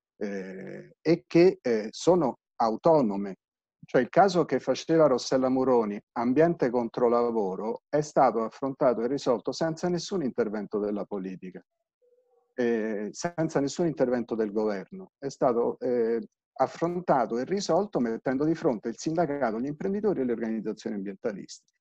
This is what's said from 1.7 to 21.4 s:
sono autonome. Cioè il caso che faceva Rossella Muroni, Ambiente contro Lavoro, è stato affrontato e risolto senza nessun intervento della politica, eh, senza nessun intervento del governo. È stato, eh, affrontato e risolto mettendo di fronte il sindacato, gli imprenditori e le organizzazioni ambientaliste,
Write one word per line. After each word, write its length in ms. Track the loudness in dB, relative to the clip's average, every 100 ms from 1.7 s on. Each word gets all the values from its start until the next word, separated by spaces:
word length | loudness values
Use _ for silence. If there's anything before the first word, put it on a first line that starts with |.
| -2 -2
sono 480 | -2 2 2 2 -4 _ -2
autonome. 800 | -2 2 4 4 4 -2 -6 -10 _ _ _ _ 0
Cioè 160 | 0
il 80 | 4
caso 340 | 6 6 4
che 160 | 2 0
faceva 480 | 0 -2 2 4 6
Rossella 400 | 4 2 0 2
Muroni, 500 | 2 4 4 2 -4 -8 -4
Ambiente 520 | 0 4 4 4 0
contro 380 | 0 -2 2 4
Lavoro, 760 | 4 2 0 -2 -2 -6 -6 -2
è 140 | -2
stato 420 | 0 4 4 2
affrontato 580 | -4 -4 -6 2 2 2
e 60 | -2
risolto 460 | -2 0 0 -2
senza 340 | -4 -4 -2 -2
nessun 360 | -2 -2 -4
intervento 560 | -2 -2 -2 -2 -4 -4
della 260 | -2 -4 -6
politica, 580 | -8 -8 -10 -14 -16 -20 _ _ _ _ _ _ _ _ -4
eh, 520 | -2 0 -2 -4 -6
senza 500 | -8 -8 -4 -2 0
nessun 260 | -2 -2 -2
intervento 480 | 0 0 0 -2 -2
del 160 | -2
governo. 600 | 0 -2 -2 -8 -16 -18 _
È 120 | -12
stato, 500 | -2 0 2 0 -2
eh, 400 | -2 0 0 -2 -6 _ _ -2
affrontato 800 | -2 0 -4 -4 0 2 2 -2
e 80 | -2
risolto 540 | -4 0 0 0 -2
mettendo 440 | -2 -2 -4 -2
di 120 | 0 0
fronte 340 | 0 -2 -6
il 80 | -6
sindacato, 640 | -4 0 0 0 -2 -2
gli 80 | -6
imprenditori 540 | -6 -4 -2 0 0
e 40 | 0
le 80 |
organizzazioni 600 | -2 -2 -4 -4 -6 -6 -6
ambientaliste, 760 | -8 -6 -8 -8